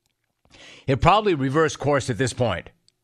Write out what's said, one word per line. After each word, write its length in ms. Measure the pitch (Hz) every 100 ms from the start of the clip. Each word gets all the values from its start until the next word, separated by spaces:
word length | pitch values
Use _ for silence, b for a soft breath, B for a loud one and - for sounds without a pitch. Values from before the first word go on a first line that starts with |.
| _ _ _ _ _ B B B B
it 140 | 131
probably 340 | 160 202 208
reversed 440 | 160 131 143 156 -
course 320 | 135 143 -
at 80 | 107
this 140 | 127
point. 380 | - 120 87 - _ _ _